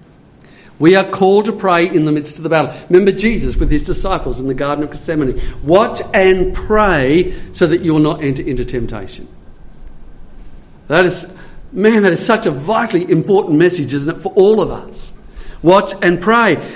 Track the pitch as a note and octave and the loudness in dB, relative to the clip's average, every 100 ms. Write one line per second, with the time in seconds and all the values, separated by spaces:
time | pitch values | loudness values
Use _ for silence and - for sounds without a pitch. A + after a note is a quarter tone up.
0 | - _ _ _ - - - - D#3 F#3+ | -20 _ _ _ -20 -20 -18 2 4 4
1 | F#3+ - F#3+ G3+ G#3+ G#3+ G3 E3+ E3+ F3 | 2 0 4 4 2 -2 0 2 2 2
2 | D#3 D3+ C#3+ - D#3+ D#3+ D3 - - F3+ | 0 -2 -4 -8 -2 0 -2 -6 2 4
3 | G3+ F#3+ A3 - - - E3+ G3+ - F3+ | 4 0 -2 0 -2 0 2 0 0 -4
4 | F#3+ E3+ C3+ A#2+ C3+ C3+ C#3+ D3 D3 - | -2 -4 -4 -6 -4 -4 -4 -4 -6 -8
5 | - D#3 C3+ - - - C#3 F#3 A#3 - | -6 -2 -2 -2 -4 -6 2 2 2 -4
6 | - F#3+ F#3+ F#3 F3 - - G#3+ G#3 D#3+ | -2 2 4 2 0 -4 -2 2 2 2
7 | C3 E3 F3 - - - E3+ F3 E3 D3+ | 2 2 0 -4 -8 -2 0 2 0 2
8 | D3+ D#3 C#3+ C3+ - B2 B2 A#2+ A2+ A2 | 2 0 -4 -4 -4 -4 -4 -6 -6 -8
9 | F#2+ - - - - - - - - - | -12 -16 -18 -20 -20 -20 -20 -18 -18 -18
10 | - - - - - - - - - D#3 | -18 -18 -18 -18 -18 -18 -20 -18 -2 2
11 | F3+ - - - - - - - G#3+ A3+ | 2 0 -8 -16 -20 -18 -12 2 4 4
12 | G3 E3 - A3 G3+ C#3+ D#3+ A3+ A#3 E3+ | 4 2 2 2 2 -4 -2 -2 0 -2
13 | F3+ E3 F3 G3 G3 D3+ F3 F3 B2 C#3+ | 2 0 2 0 2 2 2 2 -4 -4
14 | D3 E3 G3 G#3 G3 A3 D3 A2+ - - | -6 -8 -2 2 4 4 0 -6 -12 -14
15 | - - - - - - D#3 F#3 - - | -14 -16 -20 -16 -14 -2 4 4 2 -2
16 | F3+ F3 G3+ A#3 A3 D3 - | 0 0 2 2 2 0 -4